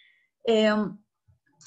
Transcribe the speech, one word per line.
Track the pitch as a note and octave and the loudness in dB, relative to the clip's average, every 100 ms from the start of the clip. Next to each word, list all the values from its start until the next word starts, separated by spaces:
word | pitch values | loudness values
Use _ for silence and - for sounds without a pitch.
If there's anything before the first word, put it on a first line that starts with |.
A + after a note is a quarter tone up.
| _ _ _ _ | _ _ _ _
Em, | - A3 G#3+ G#3+ G3 - _ _ _ _ _ _ | -2 2 2 0 -4 -8 _ _ _ _ _ _